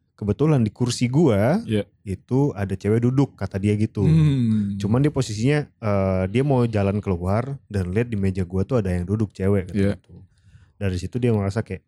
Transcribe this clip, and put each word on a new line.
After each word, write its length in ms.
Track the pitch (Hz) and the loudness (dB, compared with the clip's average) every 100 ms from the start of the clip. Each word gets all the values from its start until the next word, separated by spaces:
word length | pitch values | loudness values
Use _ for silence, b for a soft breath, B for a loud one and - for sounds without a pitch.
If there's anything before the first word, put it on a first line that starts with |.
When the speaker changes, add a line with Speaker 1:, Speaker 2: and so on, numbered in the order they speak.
| _ | _
Speaker 1:
kebetulan 480 | _ 101 104 156 139 | _ -2 0 2 4
di 80 | 107 | 2
kursi 380 | - 123 - 120 | 0 -4 0 0
gua 560 | 135 165 98 113 190 | 4 4 4 2 0
Speaker 2:
Iya. 240 | - 107 - _ | 0 -2 -2 _
Speaker 1:
itu 480 | 101 92 _ 127 143 | -10 -10 _ 0 0
ada 180 | 98 95 | -2 -4
cewek 280 | 95 101 117 | -2 0 2
duduk," 340 | 120 131 135 | 2 2 0
kata 220 | - 98 98 | -2 -6 -2
dia 180 | 104 | 0
gitu. 280 | 104 110 - | 0 0 0
Speaker 2:
Hmm. 760 | 101 160 151 139 117 110 101 98 | 2 4 4 2 0 0 -2 -4
Speaker 1:
Cuman 220 | 101 120 | 0 2
dia 100 | 147 | 2
posisinya, 520 | 143 113 104 123 147 | 0 -4 -2 0 0
eh, 600 | - _ 110 101 95 92 92 | -2 _ -2 0 0 0 0
dia 160 | 113 | 0
mau 200 | 147 131 | 2 2
jalan 340 | 120 107 98 104 | 2 0 0 0
keluar 560 | 101 87 90 107 127 139 | -2 -2 0 -2 -2 -10
dan 260 | - 101 90 | -6 -4 -2
lihat 180 | 98 120 | -2 -2
di 80 | 107 | -2
meja 260 | 98 95 | -2 -2
gua 200 | 87 95 | -4 -4
tuh 160 | 95 127 | 0 0
ada 120 | 95 | 0
yang 120 | 90 | -2
duduk 260 | 87 107 107 | -2 -2 -2
cewek, 360 | - 95 101 90 | -2 0 0 -2
kata 100 | 101 | -2
Speaker 2:
Iya. 160 | 98 - | -2 -2
Speaker 1:
gitu. 180 | _ 90 95 b b b b | _ -20 -20 b b b b
Dari 220 | _ 101 92 | _ -4 -4
situ 200 | 92 123 | -4 -2
dia 140 | 120 | 2
merasa 320 | 107 98 110 | 2 0 -4
kayak, 240 | - 92 | -6 -10